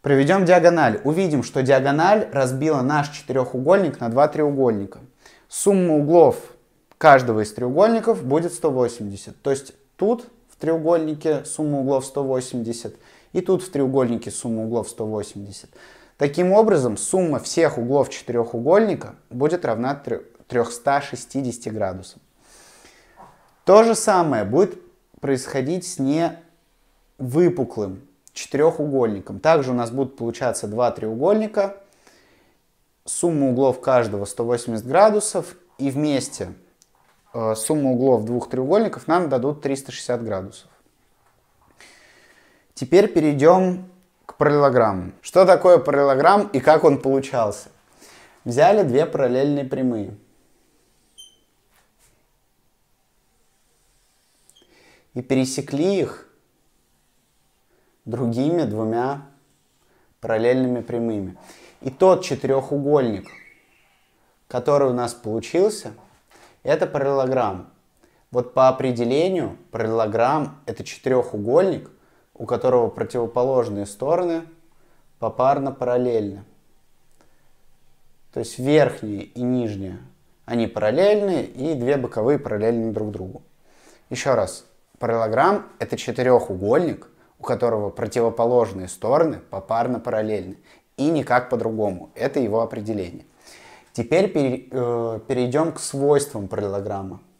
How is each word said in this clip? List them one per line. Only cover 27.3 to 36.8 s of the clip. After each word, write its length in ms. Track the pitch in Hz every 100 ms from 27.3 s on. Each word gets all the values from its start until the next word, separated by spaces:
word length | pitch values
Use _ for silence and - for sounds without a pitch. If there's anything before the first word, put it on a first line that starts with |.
| 139 175 131 120 - 101 95 - _ _
четырехугольником. 1080 | - - 139 156 160 147 135 117 104 - 101
Также 320 | 156 160 127
у 20 |
нас 160 | 123 117
будут 260 | 123 127 -
получаться 520 | 117 113 127 117 107
два 220 | 107 120
треугольника. 840 | 120 110 113 156 214 214 214 196 196 _ _ _ _ _ _ _ _ _ _ _ _
Сумма 460 | - - 175 156 139
углов 320 | 123 135 127
каждого 420 | - 127 110 101
сто 200 | 101 -
восемьдесят 420 | 117 120 120 113 123
градусов. 720 | 156 214 208 202 190 156 - _ _
И 140 | 139
вместе, 640 | 135 151 139 - - 90 92 _ _